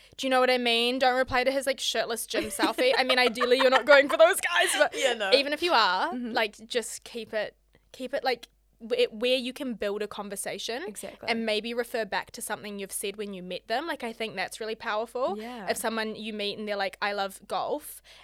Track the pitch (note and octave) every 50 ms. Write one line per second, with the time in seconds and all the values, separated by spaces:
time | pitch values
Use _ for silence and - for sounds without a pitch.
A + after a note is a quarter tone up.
0 | - - - - - C4 C4 B3+ B3+ B3+ B3+ B3+ B3 A#3+ A#3 A#3 A#3+ A#3+ B3+ C4
1 | C4 B3+ B3 B3+ C4 - C4+ B3 B3 C4 C4+ C#4 C4 C#4 C4+ C4 - - - A#3
2 | - - A#3 A3+ - - - G#3+ - G#3+ - - G#3+ G3 A3+ - C4 B3+ C4 -
3 | B3+ B3+ B3+ B3+ B3 B3 A3 B3 B3 A#3+ B3+ C4+ C4 B3+ C4 C4 - C4+ C#4+ C4+
4 | C#4+ D4 D#4 E4 D#4+ F4 G4 - - F#4 F4 F4 F4+ F4+ - G4 D4 - - D4
5 | C#4 B3+ A#3+ A3+ G#3 F#3+ G#3+ C#4 C4+ C#4+ D4+ D4+ F4 F4 D#4+ A#3 G#3+ F#3 F3+ F#3
6 | C4 C4 A#3+ B3 A#3+ A3+ A3+ B3 A3+ G#3+ - - A3 A#3 - A#3+ G#3+ - - -
7 | - - - A#3 A3 G#3+ A3 G#3+ G3+ - - _ _ _ _ _ _ _ - -
8 | C4 B3 - C4+ - C4 B3 A#3+ - - _ _ _ _ _ - A#3 G#3+ A#3+ A3+
9 | B3 A#3+ A#3+ G#3 B3 B3 B3+ C4+ A#3 B3+ B3+ - D4 B3+ A#3 F#3+ G#3+ G3+ G3+ G#3
10 | A#3 G#3 - G#3+ G3+ G3+ G3+ G3 - - D#3+ G3+ - - A3+ C4 F4 D4+ G3 -
11 | - - - - - A3+ A#3 A3+ A3+ A3 G#3+ G#3+ G#3 A#3 A#3 A#3+ A#3+ - - A#3
12 | A3 F#3+ G3+ F3+ - - - A#3+ - - G#3+ D3 B2 G#3+ G3+ G3+ G3 F#3+ - -
13 | - G3+ G3 G#3+ G#3 G3+ G3 F#3 F3+ F3+ F#3 - _ - A3 B3+ D#4+ E4+ D4+ -
14 | B3+ A#3 A3+ - A3+ A3 - G3 F3+ - - - A3+ A3 A3 A3 - A#3 G#3 G#3+
15 | A#3 A#3 - A#3+ C4 E4 F#4+ G#3+ A3 A#3+ B3 A#3 G3 E3 D#3+ - - A3+ A3+ A3
16 | A3 A3 G#3+ - G#3+ A3 G#3+ G#3 G3+ G3+ F3+ - G#3+ G#3 G#3 G3+ G3 F#3+ - -
17 | - G3+ G#3 G3+ G3 G3 F#3+ - - - G#3 F3+ C3 - A#3+ D4+ - - - -
18 | _ - - -